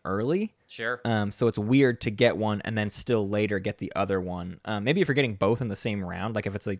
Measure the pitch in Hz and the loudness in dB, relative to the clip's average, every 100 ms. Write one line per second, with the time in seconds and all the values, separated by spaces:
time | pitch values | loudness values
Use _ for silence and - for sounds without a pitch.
0 | - 98 120 180 220 _ _ - 117 123 | -4 -2 0 0 -2 _ _ -8 -6 -4
1 | 117 110 101 - 117 107 104 135 131 117 | 0 0 0 2 0 2 4 6 6 4
2 | 120 104 120 87 107 104 - 110 104 - | -2 4 4 4 0 0 -2 -2 -2 -4
3 | - 113 98 104 107 101 98 - - - | 0 0 2 0 2 0 -2 -6 -6 -2
4 | 98 95 90 90 87 87 - 107 107 170 | 0 0 -2 -6 -8 -10 -6 -4 0 2
5 | 170 139 131 98 98 117 120 101 117 101 | 2 2 0 2 2 2 -2 -4 -2 -4
6 | 90 87 104 107 101 98 - 95 | -4 -6 -4 -2 -4 -4 -6 -6